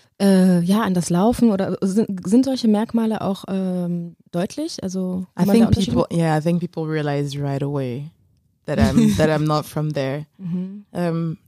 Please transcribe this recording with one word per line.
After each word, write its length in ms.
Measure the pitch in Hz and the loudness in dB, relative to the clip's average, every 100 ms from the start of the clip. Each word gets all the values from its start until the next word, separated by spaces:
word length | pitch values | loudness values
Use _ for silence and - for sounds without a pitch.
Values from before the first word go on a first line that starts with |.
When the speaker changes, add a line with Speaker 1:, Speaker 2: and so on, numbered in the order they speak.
| _ - | _ -2
Speaker 1:
äh, 400 | 196 190 185 180 | 4 6 6 4
ja, 200 | 170 208 | 4 2
anders 280 | 214 180 165 | 2 -2 0
laufen 420 | 170 214 240 233 | 2 2 4 2
oder 260 | 196 190 185 | 2 -2 -2
sind, 460 | 196 190 220 190 175 | -2 0 0 -2 2
sind 180 | 233 | 2
solche 220 | 269 262 226 | 4 0 2
Merkmale 540 | 208 226 233 220 214 | 2 0 -2 -2 -2
auch, 240 | - 196 - | -4 -6 -4
ähm, 680 | 190 185 180 175 175 170 165 _ | -4 -2 -2 -4 -6 -8 -14 _
deutlich? 500 | 175 190 - 320 - | -4 -4 -6 -8 -6
Also 440 | 190 185 185 185 185 - | -8 -4 -4 -6 -8 -2
kann 80 | |
Speaker 2:
I 20 | 196 | 4
Speaker 1:
man 0 | |
da 60 | |
Speaker 2:
think 140 | 214 226 | 6 4
Speaker 1:
Unterschiede 280 | - 196 240 | 2 0 0
Speaker 2:
people, 200 | - 170 | 0 0
yeah, 200 | 165 156 | 2 2
I 40 | |
think 180 | 160 170 | 2 -2
people 260 | 170 - 156 | -2 -6 -4
realize 480 | 156 147 143 143 139 | -2 -2 -2 -4 -4
right 220 | 143 139 | -4 -2
away 480 | 143 143 127 123 147 _ _ _ _ _ - | -4 -4 -4 -6 -10 _ _ _ _ _ -6
that 140 | 151 | 0
I'm, 160 | 220 - | 2 4
Speaker 1:
<laughs> 200 | 220 202 | 4 4
Speaker 2:
that 120 | 156 | 2
I'm 140 | 151 151 | 2 0
not 180 | 151 | 0
from 280 | 156 156 151 | -2 -6 -4
there. 340 | 143 135 143 151 - | -2 -4 -6 -10 -12
Speaker 1:
Mhm. 420 | 185 180 185 202 208 | -8 -8 -8 -12 -14
Speaker 2:
Um, 460 | - 175 165 165 156 | -6 -4 -2 -4 -6